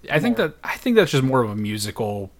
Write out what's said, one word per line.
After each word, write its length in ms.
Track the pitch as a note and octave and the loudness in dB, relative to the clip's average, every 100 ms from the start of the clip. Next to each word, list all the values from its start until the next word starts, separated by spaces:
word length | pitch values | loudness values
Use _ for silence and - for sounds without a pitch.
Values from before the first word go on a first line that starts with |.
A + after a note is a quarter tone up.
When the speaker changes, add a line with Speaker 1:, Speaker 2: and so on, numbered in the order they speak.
| - | 0
Speaker 1:
I 80 | D#3 | 0
think 160 | A3 A#3+ | 0 0
Speaker 2:
more. 120 | E3 | -2
Speaker 1:
that, 80 | - | -4
I 120 | - - | -12 -6
think 200 | C4 A3+ | 2 4
that's 160 | E3 | 4
just 100 | C#3+ | 2
more 180 | C3 C3 | 2 2
of 80 | A2+ | 0
a 60 | G#2 | -2
musical 720 | G#2 G#2+ G#2 - G#2+ G#2 G2 | -4 -4 -6 -4 -6 -4 -10